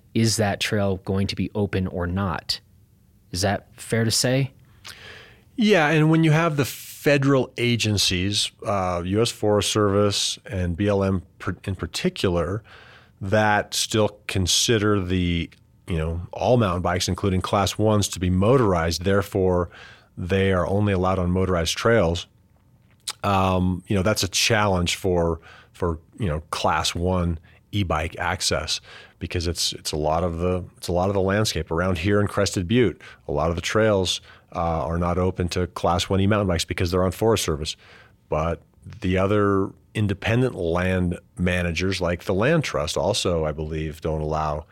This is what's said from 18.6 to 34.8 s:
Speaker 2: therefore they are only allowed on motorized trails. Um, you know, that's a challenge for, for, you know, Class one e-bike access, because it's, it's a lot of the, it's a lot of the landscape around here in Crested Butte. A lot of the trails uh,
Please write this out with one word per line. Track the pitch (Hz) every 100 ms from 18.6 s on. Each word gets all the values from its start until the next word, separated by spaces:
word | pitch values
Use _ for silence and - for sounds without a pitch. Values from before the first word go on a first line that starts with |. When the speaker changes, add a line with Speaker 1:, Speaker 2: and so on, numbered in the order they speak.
| 113 87 82 82
Speaker 2:
therefore | 87 98 98 101 92 90 87 - - - _ -
they | 92 95 95
are | 92 80
only | 98 104
allowed | 95 92 92
on | 87
motorized | 90 92 90 82 -
trails. | 113 117 85 85 - _ _ _ _ _ _ _ - -
Um, | 98 98 95 92 92 90 -
you | 101
know, |
that's | 90 107
a | 95
challenge | - - 110 104 92 90 -
for, | 98 87 85 82 - - -
for, | - 90 80 - -
you | 98
know, | 76 -
Class | - 98 80 -
one | 87 87 92 85 82 - - _
e-bike | 104 92 78 80 -
access, | 87 92 - 80 - - - - - -
because | 82 92 85
it's, | 85 -
it's | - -
a | 78
lot | 76 80
of | 90 82
the, | 90 90 87 -
it's | -
a |
lot | 87 92
of |
the | 98
landscape | 95 101 110 - 80
around | 82 92 90
here | 95 101
in | 101
Crested | - 98 - 87
Butte. | 120 110 73 - - -
A |
lot | 73 80
of | 87
the |
trails | - 110 110 101 90 - - - _
uh, | - 85 82